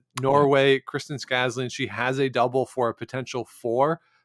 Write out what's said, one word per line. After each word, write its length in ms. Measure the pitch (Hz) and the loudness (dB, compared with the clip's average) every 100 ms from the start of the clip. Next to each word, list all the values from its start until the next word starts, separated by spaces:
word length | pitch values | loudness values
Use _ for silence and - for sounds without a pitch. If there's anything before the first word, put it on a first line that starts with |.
| _ - | _ -4
Norway, 560 | 131 143 143 139 139 135 | 2 4 6 6 4 4
Kristen 360 | - 143 - 139 | 0 -10 -8 -10
Skaslin, 520 | - 127 127 120 123 | -4 -2 -2 -2 -6
she 140 | - 143 | -6 -6
has 300 | 101 123 131 | -4 -2 0
a 100 | 135 | 0
double 380 | 120 120 131 123 | 2 0 0 -2
for 220 | - 117 | -2 -2
a 60 | |
potential 500 | 110 117 127 127 127 | -2 -8 -10 -8 -8
four, 560 | 110 - 120 120 143 165 _ _ | -10 -8 -4 0 0 0 _ _